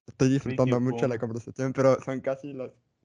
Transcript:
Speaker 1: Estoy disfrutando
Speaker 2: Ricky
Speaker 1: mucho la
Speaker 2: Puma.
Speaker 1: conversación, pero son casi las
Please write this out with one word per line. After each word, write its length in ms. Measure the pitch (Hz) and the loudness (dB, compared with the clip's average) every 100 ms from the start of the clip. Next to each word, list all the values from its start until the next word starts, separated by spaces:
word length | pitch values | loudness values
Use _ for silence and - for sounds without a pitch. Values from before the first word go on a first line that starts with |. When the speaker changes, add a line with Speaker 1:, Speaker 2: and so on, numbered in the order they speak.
| - | -20
Speaker 1:
Estoy 220 | - 131 | 0 2
disfrutando 480 | 135 120 131 131 123 | 2 0 0 2 2
Speaker 2:
Ricky 140 | 127 | 0
Speaker 1:
mucho 160 | 120 131 | 0 0
la 80 | 117 | -2
Speaker 2:
Puma. 40 | |
Speaker 1:
conversación, 540 | 117 113 - - 131 | -4 -8 -10 -6 -6
pero 260 | 131 135 127 | 4 4 4
son 200 | - 131 | 0 -6
casi 320 | 135 135 143 | -4 -6 -8
las 180 | 135 123 - _ _ | -12 -12 -14 _ _